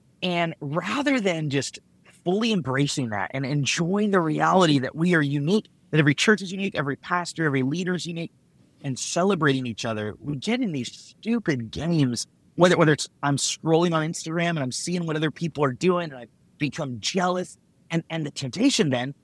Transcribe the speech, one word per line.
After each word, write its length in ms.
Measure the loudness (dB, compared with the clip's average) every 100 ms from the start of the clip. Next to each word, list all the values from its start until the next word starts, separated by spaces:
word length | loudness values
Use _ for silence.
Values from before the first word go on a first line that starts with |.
| _ _
And 340 | -4 -2 -2 -4
rather 600 | -6 -4 -2 -2 0 2
than 300 | 2 0 0
just 300 | -2 -2 -8 _ _ _ -10
fully 280 | -2 0 2
embracing 580 | 0 0 0 0 0 -4
that 220 | -2 -4
and 120 | -4 -2
enjoying 680 | -2 0 0 0 0 2
the 80 | 2
reality 600 | 2 2 4 6 6 4
that 160 | 0 0
we 180 | 4 4
are 60 |
unique, 460 | 4 0 2 0 0 _ _
that 80 | 4
every 160 | 4 4
church 260 | 4 2
is 100 | 2
unique, 240 | -6 -4 -4
every 200 | -4 -4
pastor, 500 | -2 -4 -2 -2 0
every 160 | 2
leader 300 | 0 0 -2
is 120 | -4 -4
unique, 260 | -8 -10 _ _ _ _ _
and 160 | -8 -6
celebrating 680 | -4 0 2 4 4 2 0
each 200 | -6 -4
other, 300 | -4 -4 -6
we 160 | -8 -6
get 260 | -2 -2
in 100 | -2
these 200 | -4 -8
stupid 800 | -12 -20 -12 -4 -2 0 -2 -4
games, 540 | -6 0 2 2 0 -8 _ _ 4
whether, 200 | 6 6
whether 140 | 4
it's 140 | 2 -2 _
I'm 140 | -2 -2
scrolling 560 | -2 -4 0 2 2
on 140 | 0 -2
Instagram 420 | -6 -6 -2 -2
and 80 | -2
I'm 120 | -4
seeing 340 | -6 -6 -4 -2
what 100 | -2
other 160 | -2
people 320 | -2 -6 0
are 100 | -2
doing 380 | 0 0 0 -2
and 80 | -10
I 80 | -18 _ _ -6
become 400 | -4 -4 -6 -6
jealous, 580 | -4 0 0 0 -4 -10 _ _ -6 -4
and, 80 | -4
and 140 | -6 -6
the 40 |
temptation 580 | -6 -8 0 2 4 2
then 240 | 0 -2 -8